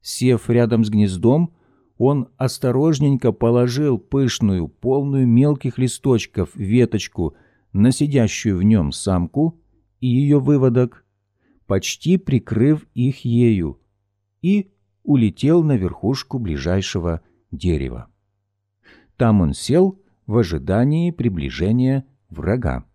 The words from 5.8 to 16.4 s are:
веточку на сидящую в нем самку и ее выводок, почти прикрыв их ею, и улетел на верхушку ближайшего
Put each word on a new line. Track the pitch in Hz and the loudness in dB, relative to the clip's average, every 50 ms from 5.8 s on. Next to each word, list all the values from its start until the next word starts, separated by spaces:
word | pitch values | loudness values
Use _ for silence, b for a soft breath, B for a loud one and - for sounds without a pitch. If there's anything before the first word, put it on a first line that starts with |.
| 127 123 - - - 139 127 107 - - _ - 90 - _ | -4 -4 -4 -4 0 0 0 0 0 -4 _ -6 -6 -6 _
веточку | - 101 95 107 127 123 - - 104 - - _ - 87 76 b b b b b b b b | -8 -4 0 2 2 2 2 0 -6 -6 -6 _ -4 -4 -4 b b b b b b b b
на | _ 95 104 127 | _ 2 4 4
сидящую | - - - 165 139 135 113 101 - - - 117 98 | 4 2 -2 0 2 2 2 2 -2 -2 -2 -2 0
в | 87 92 | 2 2
нем | 107 110 107 82 71 | 4 4 4 2 -2
самку | 69 - - 98 92 90 87 - - 135 156 165 - _ _ _ _ _ _ _ _ _ | -4 -6 -4 -2 0 0 -2 -2 -2 -2 -2 -2 -4 _ _ _ _ _ _ _ _ _
и | - | -4
ее | 127 120 127 143 143 147 147 | -2 0 0 2 2 2 2
выводок, | 131 139 147 139 131 127 117 127 123 120 - _ _ _ _ _ _ _ _ _ _ _ _ _ _ | 2 2 2 2 2 2 2 2 0 -2 -4 _ _ _ _ _ _ _ _ _ _ _ _ _ _
почти | _ 101 95 - - - _ - 156 185 | _ -4 -4 -4 -6 -10 _ -2 0 0
прикрыв | 185 - - 139 113 - - 107 104 117 143 156 156 - _ _ | 0 0 0 -2 -2 -2 -2 -2 0 2 2 2 0 -4 _ _
их | 120 123 131 131 - - | -4 -2 -2 -4 -4 -6
ею, | 123 117 120 123 117 110 95 85 76 71 _ _ _ _ _ _ _ _ _ _ _ _ _ | -2 0 2 4 4 2 0 -2 -6 -8 _ _ _ _ _ _ _ _ _ _ _ _ _
и | - 175 202 208 190 _ _ _ _ _ _ _ | -2 0 0 0 -2 _ _ _ _ _ _ _
улетел | _ 147 147 135 113 101 - - - 139 160 175 160 | _ 0 2 2 2 0 -2 -2 0 2 2 2 2
на | 151 139 | 2 0
верхушку | 107 95 85 71 - - 101 135 135 - _ - | 0 -2 -4 -6 -4 -4 -4 -4 -4 -6 _ -8
ближайшего | 131 | -6